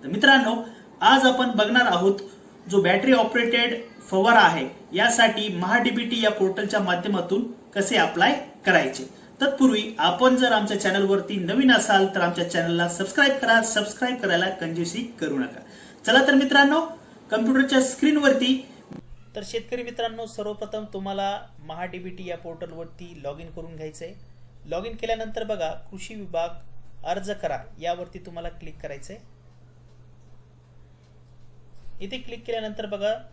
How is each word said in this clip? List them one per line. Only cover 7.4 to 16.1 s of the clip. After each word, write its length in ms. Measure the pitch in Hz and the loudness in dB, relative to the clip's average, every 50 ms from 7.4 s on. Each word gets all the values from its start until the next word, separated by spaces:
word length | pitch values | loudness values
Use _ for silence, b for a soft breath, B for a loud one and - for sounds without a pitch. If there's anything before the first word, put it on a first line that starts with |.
| 226 - | -2 -4
कसे 440 | - - - - - 202 196 - 240 | -10 -16 -20 -8 -4 -2 -2 0 2
अप्लाय 500 | 185 165 160 - 165 190 247 285 - - - - - - | 2 2 2 2 2 2 2 2 0 -6 -14 -18 -4 0
करायचे. 380 | 190 180 160 139 131 - - - - B B B B B - | 4 4 4 2 2 -6 -8 -12 -14 B B B B B -2
तत्पूर्वी 520 | 269 277 269 - 269 254 226 214 208 - - - | -2 0 2 4 4 4 4 2 -2 -4 -4 0
आपण 380 | 156 180 - - 254 254 254 | 0 0 2 4 4 4 6
जर 160 | 247 254 240 | 4 4 4
आमच्या 280 | 226 208 202 202 208 196 | 4 2 2 0 -2 0
चॅनलवरती 560 | - 190 185 202 202 190 196 196 - - 208 | 0 0 2 2 2 2 2 0 0 -2 -4
नवीन 360 | 196 175 170 214 262 269 254 | -4 -2 0 2 4 6 6
असाल 340 | 240 208 - - 202 190 190 190 - | 6 6 4 4 4 4 4 4 2
तर 60 | 190 | 0
आमच्या 300 | 175 175 175 180 170 170 | 0 0 0 -2 -4 -2
चॅनलला 380 | - 170 165 170 170 170 175 175 | -2 -2 0 0 0 0 0 0
सबस्क्राईब 440 | - - 190 - - 302 277 269 | -2 -4 -6 -2 2 2 4 4
करा, 300 | 269 - 247 233 226 226 | 2 0 2 4 4 4
सबस्क्राईब 540 | 226 - - 214 202 - - - 254 247 254 | 2 2 -2 -2 -2 -2 -4 -4 -4 -4 -2
करायला 340 | 233 - 190 170 170 185 190 | -4 -2 0 0 2 0 -2
कंजूसी 540 | 185 - 165 165 165 170 170 170 - 233 254 - - - | -4 -6 -8 -6 -4 -4 -4 -4 -6 -8 -8 -10 -8 -6
करू 180 | 165 147 139 131 | -6 -4 -2 -4
नका. 220 | 123 - - - - B B B B B B B - | -4 -6 -8 -16 -20 B B B B B B B 0
चला 200 | 214 | 4